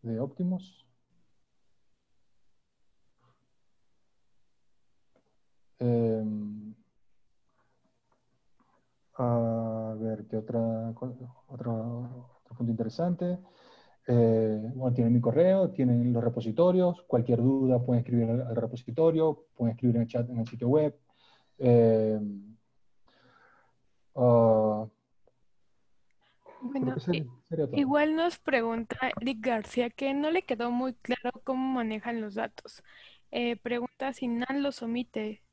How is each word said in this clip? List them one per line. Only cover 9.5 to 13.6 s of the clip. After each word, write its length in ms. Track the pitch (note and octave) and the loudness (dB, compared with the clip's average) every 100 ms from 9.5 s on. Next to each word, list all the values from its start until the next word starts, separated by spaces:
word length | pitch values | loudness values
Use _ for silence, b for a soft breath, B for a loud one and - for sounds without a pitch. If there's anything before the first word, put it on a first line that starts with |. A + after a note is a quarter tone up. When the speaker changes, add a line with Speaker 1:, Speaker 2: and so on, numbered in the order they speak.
| A2+ A2+ A2 A2 A2 | -2 -2 -4 -6 -6
Speaker 1:
ver, 280 | A2 G#2+ G#2+ | -6 -6 -6
¿qué 100 | A2 | -8
otra 540 | A2 A#2 A2+ A2+ A2+ | -4 -2 0 -2 -6
co-, 220 | A2+ B2+ B2 B2 - _ | -8 -10 -10 -16 -20 _
otra, 240 | B2+ A#2+ | -10 -6
otro 840 | A2+ A#2 A#2+ B2 B2 - _ _ A#2 | -4 -6 -8 -10 -14 -18 _ _ -6
punto 140 | A#2 | -4
interesante? 680 | A2 A2+ - F3 E3+ F3 F3+ b b | -2 -4 -2 -2 -2 -2 -4 b b